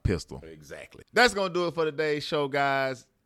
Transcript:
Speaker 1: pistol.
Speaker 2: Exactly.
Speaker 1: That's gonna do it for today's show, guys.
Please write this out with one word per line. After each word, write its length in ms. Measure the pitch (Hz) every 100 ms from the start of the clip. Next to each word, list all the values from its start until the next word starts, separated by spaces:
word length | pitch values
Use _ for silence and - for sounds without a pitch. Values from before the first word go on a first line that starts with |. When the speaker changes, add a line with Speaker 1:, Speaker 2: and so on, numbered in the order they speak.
Speaker 1:
pistol. 400 | - 85 - 65
Speaker 2:
Exactly. 600 | 78 80 73 80 - - -
Speaker 1:
That's 180 | - 247
gonna 220 | 196 190
do 140 | 175 175
it 60 |
for 100 | 151
today's 400 | 156 143 156 147
show, 240 | 139 151 143
guys. 580 | 143 139 135 135 127 - _